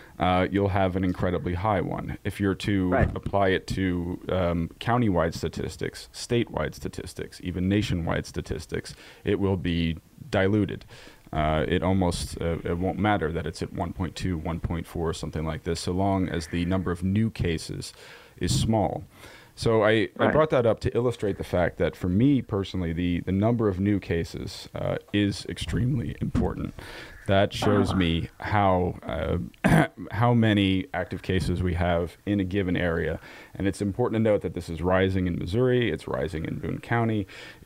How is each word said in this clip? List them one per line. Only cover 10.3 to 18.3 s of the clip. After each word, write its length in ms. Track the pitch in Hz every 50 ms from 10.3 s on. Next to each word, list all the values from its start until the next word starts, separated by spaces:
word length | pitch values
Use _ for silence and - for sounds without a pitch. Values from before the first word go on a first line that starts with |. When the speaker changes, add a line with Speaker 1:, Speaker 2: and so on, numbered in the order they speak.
| - 98 95 95 104 107 101 - - - - - - - - - - - - - -
Speaker 1:
Uh, 320 | 76 76 78 78 78 67 -
it 160 | 82 90 -
almost, 520 | 90 95 98 92 87 85 - - - - - -
uh, 140 | 82 82 - -
it 140 | - 87 85
won't 200 | 92 92 87 -
matter 320 | 98 107 104 95 80 78
that 160 | 82 80 76
it's 160 | 78 80 - 90
at 100 | - -
one 200 | - 92 87 -
point 240 | - 95 78 -
two, 200 | - - 92 90
one 220 | 80 80 87 82 82
point 300 | - - 87 82 80 -
four, 240 | - 90 82 82 82
something 320 | - - 76 - 80 78
like 180 | 78 78 76 -
this, 160 | 87 85 -
so 140 | - 98 90
long 360 | 92 98 101 95 95 92 -
as 200 | - 87 80 -
the 160 | - 87 87
number 260 | 87 92 95 85 90
of 140 | 87 82 90
new 260 | 95 98 107 113 110
cases 640 | - - - 87 82 73 - - - - 90 - - - - - - - - -